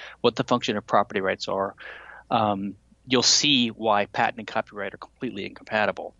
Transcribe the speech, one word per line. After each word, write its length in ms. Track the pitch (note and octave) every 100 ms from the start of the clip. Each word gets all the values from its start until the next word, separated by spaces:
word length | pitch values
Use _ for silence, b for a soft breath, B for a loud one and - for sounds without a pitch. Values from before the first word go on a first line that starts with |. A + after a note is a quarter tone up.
| B B
what 140 | A#2+ A2
the 80 |
function 320 | - A#2+ - G#2
of 80 | -
property 340 | G#2+ G2+ G#2
rights 260 | F#2+ F#2+ -
are, 280 | G2 G2 - B B B B B
um, 440 | A2+ G#2+ G2+ G2+ F#2+ _ _ -
you'll 140 | B2+
see 440 | - - D3 C3+ A#2
why 360 | G#2+ A2 G#2 G2+
patent 320 | - A2 -
and 80 | G#2
copyright 460 | A2 - G#2 G2 -
are 20 |
completely 480 | - - C3 G2+ G2
incompatible. 720 | - - A2 G2+ F#2 D#2+ -